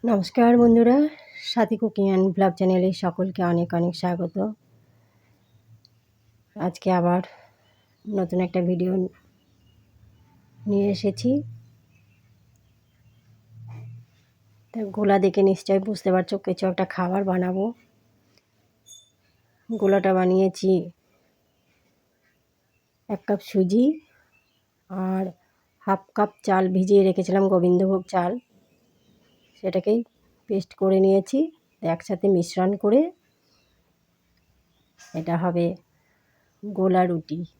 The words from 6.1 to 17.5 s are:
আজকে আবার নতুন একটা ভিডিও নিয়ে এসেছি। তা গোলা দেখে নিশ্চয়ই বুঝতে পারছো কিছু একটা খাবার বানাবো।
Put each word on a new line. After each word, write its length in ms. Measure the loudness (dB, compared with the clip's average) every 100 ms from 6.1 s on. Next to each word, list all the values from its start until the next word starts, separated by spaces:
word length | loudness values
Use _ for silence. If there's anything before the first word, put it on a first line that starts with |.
| _ _ _ _ -6
আজকে 320 | -6 -4 -2
আবার 300 | 0 2 0 -4 -16 _ _ _ _ _ _
নতুন 340 | -8 -4 -2 -2 -2
একটা 140 | -2 -2
ভিডিও 240 | -2 -2 -2 -4 _ _ _ _ _ _ _ _ _ _ _ _ _ _ _
নিয়ে 280 | -4 0 0
এসেছি। 360 | -2 -4 -2 -2 -2 -4 -16 -20 _ _ _ _ _ _ _ _ _ _ _ _ _ _ _ _ _ _ -20 -20 -18 -18 -20 -20 _ _ _ _ _ _
তা 60 | -10 -8 -2
গোলা 200 | 2 4
দেখে 180 | 2 2 2
নিশ্চয়ই 320 | 2 0 -2 -2
বুঝতে 220 | -6 0
পারছো 220 | 0 0 -6 -6
কিছু 180 | -4 -4
একটা 140 | -2 -6
খাবার 280 | -4 -2 -2
বানাবো। 400 | -2 -2 -2